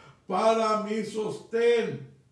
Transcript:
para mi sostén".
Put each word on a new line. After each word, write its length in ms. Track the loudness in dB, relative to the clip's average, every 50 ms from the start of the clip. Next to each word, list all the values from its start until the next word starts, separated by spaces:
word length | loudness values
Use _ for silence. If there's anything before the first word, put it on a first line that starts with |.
| -20 -20 -20 _ _ -4
para 540 | -2 2 4 4 4 4 2 0 0 0 -2
mi 180 | -2 -4 -4 -4
sostén". 1080 | -6 -6 -6 -6 -6 -6 -10 -10 -6 -2 2 2 4 4 2 2 -2 -6 -8 -12 -16 -20 _ _ _